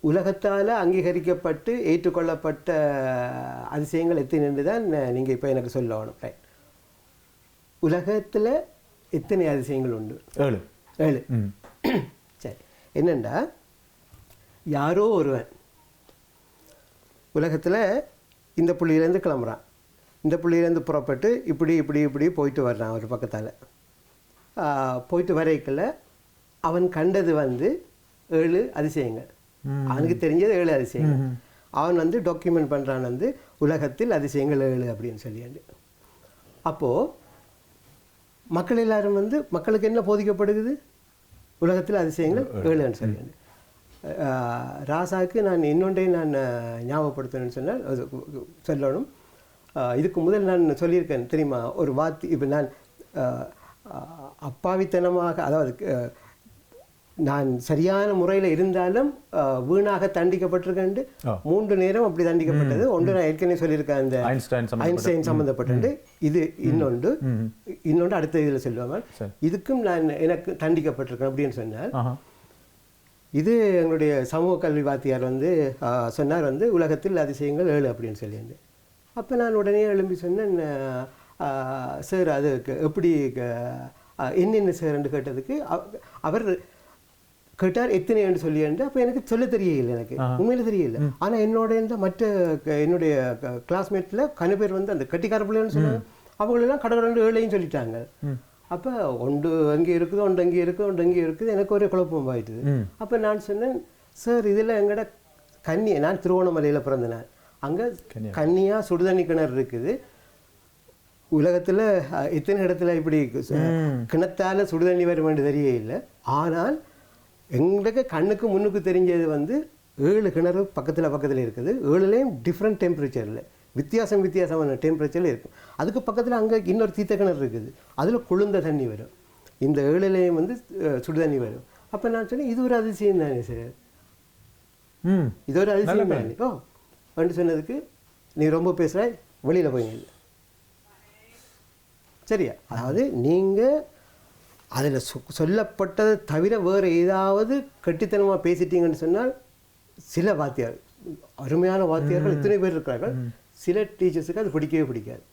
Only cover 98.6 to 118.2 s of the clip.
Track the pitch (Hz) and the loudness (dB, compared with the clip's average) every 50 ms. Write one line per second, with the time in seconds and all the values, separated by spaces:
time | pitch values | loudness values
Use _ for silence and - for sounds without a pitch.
98.6 | _ - - - 247 262 254 233 196 143 127 117 123 131 143 147 147 170 160 160 | _ -10 -10 -6 -6 -6 -4 -2 -2 -2 -2 -2 -2 -2 -2 0 0 0 2 2
99.6 | 156 147 147 151 170 170 175 170 170 165 185 202 208 196 185 180 175 180 170 180 | 4 4 4 4 4 2 2 2 0 0 0 0 2 2 2 4 2 2 4 2
100.6 | 175 170 175 175 208 202 190 170 170 175 180 175 165 160 160 160 220 226 214 196 | 2 0 0 0 -2 -2 0 2 2 4 4 4 2 0 -2 -2 -2 -2 0 0
101.6 | 202 196 214 202 208 190 - 185 180 156 160 156 135 131 127 120 107 110 110 113 | 0 2 2 2 2 2 2 2 0 0 0 -2 -2 -2 -2 -4 -6 -6 -10 -4
102.6 | 123 143 143 127 104 90 - - 220 - 247 226 214 214 214 208 208 - 208 208 | 0 0 0 0 0 -4 -8 -12 -6 -2 -2 0 0 0 -2 -2 -2 -4 -4 -2
103.6 | 233 254 254 - - - _ _ _ _ _ - - 233 240 240 220 208 202 208 | -2 -2 -2 -4 -8 -12 _ _ _ _ _ -8 -2 0 0 2 2 2 2 2
104.6 | 220 220 226 208 208 208 208 214 220 - - - _ _ _ _ _ _ _ _ | 2 2 2 2 2 2 2 0 -4 -6 -10 -20 _ _ _ _ _ _ _ _
105.6 | _ - 160 180 220 214 190 147 147 160 196 185 - 180 180 185 185 180 165 160 | _ -2 -2 0 2 2 2 2 2 0 0 0 0 2 2 4 4 2 2 2
106.6 | 147 147 147 147 123 135 135 131 120 117 117 117 - - _ _ _ _ _ _ | 2 2 2 2 0 0 -2 0 -2 -4 -4 -8 -10 -16 _ _ _ _ _ _
107.6 | - 139 160 180 233 240 240 - - - - 113 110 107 101 - 151 156 175 190 | -6 -4 -4 -2 -2 -4 -6 -8 -18 -16 -12 -8 -8 -6 -2 0 0 2 2 4
108.6 | 190 196 202 220 208 - 180 170 180 190 185 185 175 165 170 160 160 139 127 131 | 2 2 2 0 0 0 0 2 2 2 2 2 2 2 2 0 2 0 0 -2
109.6 | 131 127 123 113 120 160 240 269 - - _ _ _ _ _ _ _ _ _ _ | -2 -2 -4 -6 -4 -4 -4 -4 -6 -16 _ _ _ _ _ _ _ _ _ _
110.6 | _ _ _ _ _ - _ _ _ _ _ _ _ _ - 151 147 175 175 175 | _ _ _ _ _ -20 _ _ _ _ _ _ _ _ 0 2 4 4 2 2
111.6 | 175 185 185 202 220 214 202 180 143 135 175 - 139 160 175 156 151 - 196 202 | 0 0 0 2 2 2 2 0 0 -4 -4 -4 -2 -2 -2 -2 -2 0 0 0
112.6 | 190 180 180 - 180 175 170 165 156 160 156 156 143 120 113 131 - - 147 147 | 2 0 0 0 0 0 0 0 0 0 2 2 0 0 -2 -6 -4 -2 -2 0
113.6 | 160 160 165 165 160 151 139 123 117 110 - 160 180 185 185 - 196 185 190 196 | 2 2 2 2 0 0 0 -2 -4 -2 0 0 0 0 0 -2 -2 0 2 0
114.6 | 202 190 170 160 170 180 180 180 175 170 175 156 156 160 156 147 139 147 139 147 | 0 0 0 2 2 4 4 4 4 2 2 2 2 2 2 2 2 2 2 2
115.6 | 143 135 123 120 107 110 135 214 - - _ _ _ - 131 143 156 170 160 170 | 2 2 2 0 -2 -4 -8 -8 -8 -12 _ _ _ -2 0 0 0 0 0 0
116.6 | 170 262 302 311 - - _ _ _ _ _ _ _ _ _ _ _ _ - 123 | 0 0 -2 -4 -6 -16 _ _ _ _ _ _ _ _ _ _ _ _ 0 2
117.6 | 151 175 196 202 196 226 220 254 262 254 170 156 | 2 4 2 2 0 0 0 0 -2 -2 0 0